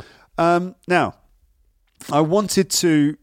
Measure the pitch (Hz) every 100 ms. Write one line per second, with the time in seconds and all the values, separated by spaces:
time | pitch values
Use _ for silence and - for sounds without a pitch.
0 | - _ _ - 170 175 180 - - 180
1 | 110 - _ _ _ _ _ _ _ _
2 | - 147 156 196 202 - 190 - 175 156
3 | 147 151